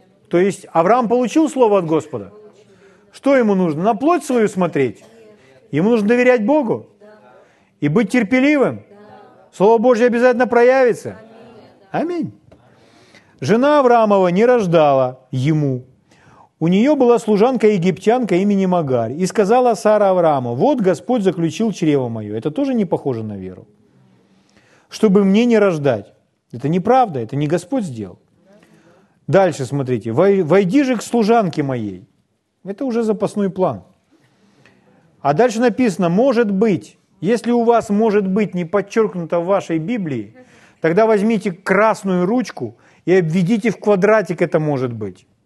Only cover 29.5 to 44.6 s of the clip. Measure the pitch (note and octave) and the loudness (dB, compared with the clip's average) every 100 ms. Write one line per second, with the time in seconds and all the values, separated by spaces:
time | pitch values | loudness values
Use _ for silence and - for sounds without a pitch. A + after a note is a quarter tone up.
29.5 | C#3 B2 C#3+ B2+ A#2+ A2+ A#2+ G3 G3 D3+ | 0 -6 -6 -4 -4 -2 0 2 2 2
30.5 | F#3+ F#3+ C4+ C4 A#3 - A#3+ G#3 A#3 F#3 | 2 2 0 0 -2 -2 -2 2 2 0
31.5 | D#3 C#3 B2 G#2 F#2 - _ _ _ _ | -4 -4 -6 -8 -10 -18 _ _ _ _
32.5 | _ F3+ G3+ C4+ A3+ A3 G3 F#3+ G#3 G3 | _ -16 -8 -4 -2 -2 -2 -4 -2 -4
33.5 | F#3 F3 G2 - _ _ _ _ _ _ | -2 -4 -4 -14 _ _ _ _ _ _
34.5 | _ _ _ _ _ _ _ C#3 D3+ B3 | _ _ _ _ _ _ _ -2 2 0
35.5 | A3 B3 G3+ A#3+ E3+ F3 F#3 C#4 A#3 G#3+ | 2 0 2 -2 0 0 2 2 2 0
36.5 | F#3+ A3+ D#3+ - _ _ _ E3+ A#3+ A#3 | 0 0 0 -6 _ _ _ -2 -2 0
37.5 | A#3+ A#3 A#3 - G3+ A3+ G#3 F#3+ G3 G3+ | 0 2 2 2 0 2 0 0 -2 -2
38.5 | F3+ E3+ G3+ G3 A3+ G#3+ F3 D#3+ F3 F3 | -4 -4 -4 -2 -2 -2 -4 -4 -4 0
39.5 | G3 - E3 D#3+ B3 E3 B2 G2+ - - | -2 -2 -6 -4 -6 -6 -8 -10 -18 -20
40.5 | _ _ _ D#3+ F3+ A3 G#3+ G#3+ A3 G3+ | _ _ _ 0 2 2 2 0 -2 -4
41.5 | E3+ - F#3+ A3 G3 F#3+ F3+ F3+ B3 G#3+ | -8 -2 2 2 0 -2 -2 0 -2 -4
42.5 | - A#2 - _ _ - F#3 D#3+ F3+ F3 | -10 -12 -14 _ _ 0 0 2 0 0
43.5 | A#3 A3+ - G#3 G3+ G#3 A3 F#3 E3 E3 | 0 -2 -2 0 2 2 2 0 -4 -2
44.5 | E3 | -2